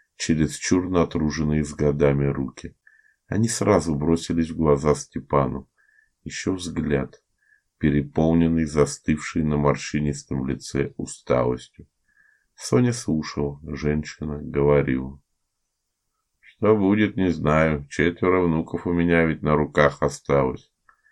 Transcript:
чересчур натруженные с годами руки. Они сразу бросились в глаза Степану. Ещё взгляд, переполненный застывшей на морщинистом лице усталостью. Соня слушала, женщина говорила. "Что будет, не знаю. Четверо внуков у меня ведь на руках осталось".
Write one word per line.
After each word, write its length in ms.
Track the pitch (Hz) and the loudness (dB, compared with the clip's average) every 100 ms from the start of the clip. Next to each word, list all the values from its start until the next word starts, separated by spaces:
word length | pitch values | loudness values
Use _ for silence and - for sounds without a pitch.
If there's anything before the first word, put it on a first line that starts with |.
| _ - | _ -8
чересчур 760 | - 78 73 - - 92 92 | -2 0 0 -2 0 0 2
натруженные 760 | 92 82 85 78 73 76 76 | 0 0 0 -2 -2 0 0
с 100 | 73 | -2
годами 520 | - 73 71 71 69 69 | -2 0 2 2 2 0
руки. 500 | 69 67 - - - _ _ _ _ - | -2 -6 -10 -18 -20 _ _ _ _ -6
Они 200 | 98 113 | -2 -2
сразу 480 | - - 95 80 73 | 0 2 2 2 -2
бросились 540 | 76 82 - 82 80 | 0 0 0 -2 -2
в 80 | 82 | 0
глаза 380 | 78 71 73 71 | 2 2 2 0
Степану. 760 | - - - 71 65 67 - _ _ _ _ _ | -2 -12 -2 0 0 -4 -12 _ _ _ _ _
Ещё 300 | - - 98 | -14 -8 -4
взгляд, 680 | 92 87 80 76 69 67 - _ _ _ _ _ - | -4 -4 -4 0 0 -2 -10 _ _ _ _ _ -2
переполненный 880 | 78 73 71 - 80 85 82 82 78 | 2 2 0 0 2 4 4 2 0
застывшей 760 | 76 71 - - 76 - 87 | 2 0 0 -2 -2 -2 -2
на 140 | 76 73 | 0 2
морщинистом 920 | 71 69 - 76 73 69 - 69 65 | 2 0 -2 -2 -2 -4 -6 -6 -4
лице 460 | 65 - 69 - - | -6 -6 -4 -4 -6
усталостью. 880 | - - - 64 62 62 - - - _ _ _ _ _ _ - | -12 -10 -2 0 0 -4 -8 -20 -20 _ _ _ _ _ _ -14
Соня 360 | - 123 123 | 0 2 2
слушала, 680 | 120 - 78 76 - 71 71 | 0 -2 -4 -4 -6 -6 -6
женщина 760 | 76 71 76 76 76 - 78 73 | -12 -4 -2 -2 -4 -8 -10 -8
говорила. 800 | 73 71 71 71 69 65 65 71 _ _ _ _ _ _ _ _ _ _ _ _ | -6 0 4 4 2 -2 -4 -14 _ _ _ _ _ _ _ _ _ _ _ _
"Что 340 | _ - 104 107 | _ -2 2 4
будет, 400 | 95 104 104 - | 4 4 2 0
не 160 | 92 | 0
знаю. 560 | 78 78 78 80 73 71 | 0 2 2 2 0 -4
Четверо 520 | - 82 85 92 92 | 0 0 0 0 2
внуков 440 | 87 80 - 85 90 | 2 0 -2 -6 -2
у 60 | |
меня 340 | 87 85 85 82 | 0 2 4 2
ведь 160 | 76 | 0
на 140 | 76 76 | 0 0
руках 460 | 73 80 71 - | 0 2 2 2
осталось". 720 | 71 - - 71 65 73 _ _ _ _ _ | -4 -4 -2 0 0 -4 _ _ _ _ _